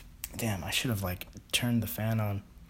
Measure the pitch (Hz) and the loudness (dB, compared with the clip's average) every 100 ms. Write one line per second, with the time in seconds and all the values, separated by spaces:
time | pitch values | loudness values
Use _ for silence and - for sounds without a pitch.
0 | - - - 95 113 95 98 - 131 101 | -18 -12 -10 -4 -2 -2 0 0 0 0
1 | 95 92 - - - - 123 120 101 - | 0 -4 -8 -16 -2 2 4 4 2 0
2 | 110 113 104 98 - - - | 2 2 2 0 -6 -16 -18